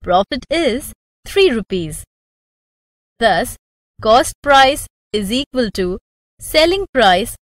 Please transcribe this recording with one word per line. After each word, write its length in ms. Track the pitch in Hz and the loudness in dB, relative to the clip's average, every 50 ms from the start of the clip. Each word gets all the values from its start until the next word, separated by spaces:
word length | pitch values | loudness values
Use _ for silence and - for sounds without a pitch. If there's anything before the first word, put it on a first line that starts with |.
| - | -2
Profit 420 | 175 180 180 202 _ - 262 - _ | 2 2 2 2 _ -4 -10 -6 _
is 420 | 277 330 339 269 208 262 - - - _ _ _ _ _ _ | -4 -2 0 0 -2 -4 -8 -12 -18 _ _ _ _ _ _
three 260 | - - 392 392 370 | -6 0 2 2 2
rupees. 540 | 254 226 196 _ - 185 170 156 151 - - _ _ _ _ _ _ _ _ _ _ _ _ _ _ _ _ _ _ _ _ _ _ _ | 2 0 -6 _ -6 -6 -6 -6 -10 -14 -16 _ _ _ _ _ _ _ _ _ _ _ _ _ _ _ _ _ _ _ _ _ _ _
Thus, 380 | 226 220 185 165 - - - - _ _ _ _ _ _ _ _ | 0 0 2 0 -2 -6 -10 -18 _ _ _ _ _ _ _ _
cost 340 | - 220 220 247 311 - - _ _ | 0 2 4 4 2 0 -6 _ _
price 440 | 285 285 269 269 269 285 294 - - _ _ _ _ - | 2 4 6 6 4 2 -2 -8 -16 _ _ _ _ -6
is 180 | 208 208 190 | -6 -4 -2
equal 400 | 226 254 285 _ _ 247 247 214 - | -4 -4 -4 _ _ -4 -4 -2 -2
to 260 | - 190 180 180 190 _ _ _ _ _ _ _ _ | -4 -4 -4 -4 -8 _ _ _ _ _ _ _ _
selling 460 | - - - 311 311 339 359 392 392 - _ | -18 -2 0 2 2 2 0 -2 -4 -4 _
price 440 | 262 233 196 185 180 240 233 - - | 2 2 4 2 2 0 -6 -10 -18